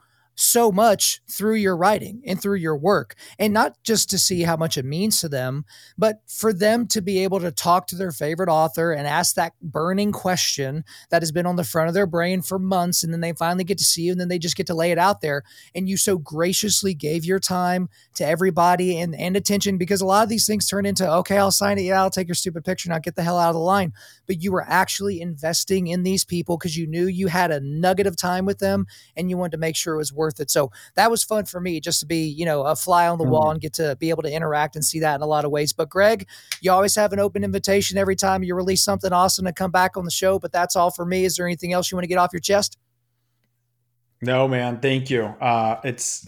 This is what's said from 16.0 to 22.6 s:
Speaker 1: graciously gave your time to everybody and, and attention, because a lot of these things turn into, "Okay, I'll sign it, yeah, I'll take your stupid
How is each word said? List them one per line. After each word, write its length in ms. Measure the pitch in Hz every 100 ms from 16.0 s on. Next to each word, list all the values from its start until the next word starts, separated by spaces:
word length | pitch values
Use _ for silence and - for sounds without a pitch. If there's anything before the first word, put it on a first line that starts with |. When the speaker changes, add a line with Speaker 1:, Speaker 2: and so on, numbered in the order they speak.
| - 180
Speaker 1:
graciously 800 | 143 156 175 180 208 - 196
gave 280 | 160 147 165
your 180 | 160 190
time 500 | - 180 180 185 180 - _
to 120 | - 151
everybody 720 | 165 190 170 175 180 185 165
and, 160 | 175 156
and 200 | 175 196
attention, 400 | - 202 202 190
because 240 | 175 196
a 60 | 190
lot 160 | 202
of 80 | 220
these 160 | 220 -
things 200 | 214 -
turn 200 | 202 202
into, 200 | 190 180
"Okay, 300 | 170 - 196
I'll 140 | 196
sign 260 | - 202 202
it, 60 |
yeah, 180 | 185 190
I'll 80 | 190
take 200 | 185 175
your 60 |
stupid 300 | 170 185 165